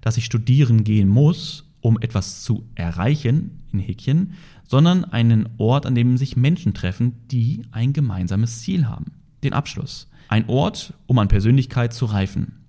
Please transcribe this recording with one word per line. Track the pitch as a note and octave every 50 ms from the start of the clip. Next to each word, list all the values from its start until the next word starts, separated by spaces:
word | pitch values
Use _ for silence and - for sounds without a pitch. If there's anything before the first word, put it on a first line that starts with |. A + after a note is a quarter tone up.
dass | - A#2 A2+ A#2
ich | -
studieren | - - A2+ A2 - B2 C#3 D3 B2 A#2 A2 G#2+
gehen | A2 G#2+ G#2+ G2+ F#2+
muss, | G2+ A#2+ C#3+ D3+ F3 - - - - - - - _ _
um | _ A2 G#2+ G#2
etwas | - A2+ - G#2 F#2 - - - -
zu | - A2+ - - - -
erreichen, | - E2 E2+ E2 E2+ F2 A#2+ D3+ D3+ - A2+ B2+ D#3 - - - - - -
in | - G2+
Häkchen, | F#2+ - F#2 - - - C3+ E3 G3 G3 - - - - - - - _
sondern | - C3 D#3 E3+ F3+ F#3 -
einen | - - A#2 A#2 A#2 A2+ A2 G#2+ A2+ - -
Ort, | G#2+ A2 B2 C#3 -
an | - C3
dem | A#2+ A#2+ B2 B2 B2
sich | C3+ C3+ -
Menschen | B2 B2 C#3+ F3 F3 - A2 G2
treffen, | - - F2+ F#2+ - A#2+ A#2+ A#2+ - - -
die | C3+ B2 A2+ A#2+ C#3+ - - -
ein | - G#2+ A#2 C3+ C#3
gemeinsames | D#3+ D3 A#2+ F#2+ F#2 F2+ F2 F#2+ G2 A2+ A#2 - -
Ziel | - - F#3+ F#3 D3+ A2+
haben. | - - - - - - - _ _ _
Den | - C#3 -
Abschluss. | - D3 - - - - - - - - - - - - -
Ein | G#2+ A2 A2+ A2
Ort, | A2 C3+ D3 G3 - - - - - _ -
um | _ B2+ B2
an | G#2 G2+
Persönlichkeit | - G#2 G2 A2+ B2+ C3+ B2+ - - B2 A#2+ A#2+ A#2
zu | - C3 A2+
reifen. | G#2+ G2+ F#2+ F#2+ - - - - - - -